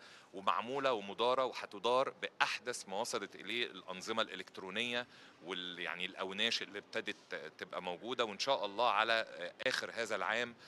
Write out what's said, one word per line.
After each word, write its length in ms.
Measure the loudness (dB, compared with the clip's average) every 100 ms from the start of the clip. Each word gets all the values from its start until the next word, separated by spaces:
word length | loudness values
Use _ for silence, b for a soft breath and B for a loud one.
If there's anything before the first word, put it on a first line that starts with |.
| B B B
ومعمولة 600 | -2 2 2 2 2 2
ومدارة 520 | 2 0 2 4 4
وهتدار 640 | 2 0 -8 0 4 6 4
بأحدث 800 | 0 -4 0 0 0 -4 -6 -2
ما 120 | -2
وصلت 360 | 0 -2 -4 -6
إليه 300 | -4 -2 -2
الأنظمة 560 | -4 -8 -6 -2 0
الإلكترونية 840 | 0 -2 -8 -10 -6 -2 -2 -2 -4 B B B
وال-، 340 | -6 -4 -4 -4
يعني 260 | -4 -2
الأوناش 580 | -4 -2 -2 2 2 2
اللي 160 | -2 -8
ابتدت 760 | -6 -4 -4 -6 -8 -8 -8 -10
تبقى 240 | -8 -6
موجودة. 420 | -4 -4 -2 0
وإن 140 | 0 0
شاء 260 | 2 2
الله 260 | 2 4 4
على 360 | 6 6 4 2 -4 -8 -4 0
آخر 240 | 0 0
هذا 220 | -2 0 0
العام 380 | 2 2 0 -6